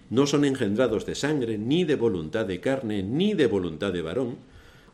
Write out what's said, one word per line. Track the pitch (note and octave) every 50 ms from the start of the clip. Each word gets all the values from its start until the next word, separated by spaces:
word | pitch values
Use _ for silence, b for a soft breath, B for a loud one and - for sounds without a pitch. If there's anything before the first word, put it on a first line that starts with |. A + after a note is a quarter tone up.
| B -
"No | G#2 A#2+ C#3+
son | C#3+ D#3+ C#3+ D3
engendrados | C#3+ C3+ - A#2 G2+ G2+ A2 C3 A#2 A2+ G2 F2
de | - E2
sangre, | - - C#3+ D#3 C#3+ B2 A2+ A2+ G#2
ni | G#2+ A#2 D3 F3 F#3
de | D3+ C#3+
voluntad | A2+ A2+ A#2 G2+ F#2 D#2+ D#2 D#2 A2 A2+
de | F#2 F#2 F2
carne, | - B2+ C3+ C3+ C3 G#2+ G#2+ G2+ F#2
ni | G2 A#2+ D#3 F#3+ G#3+ G#3+
de | E3 D3 A#2
voluntad | G2 G2 F2+ E2+ D#2+ D2+ F#2+ G2+
de | F2+ F2
varón, | D#2+ D#2+ F2+ A#2+ C3+ A#2 C3 - - B B B B B B B B B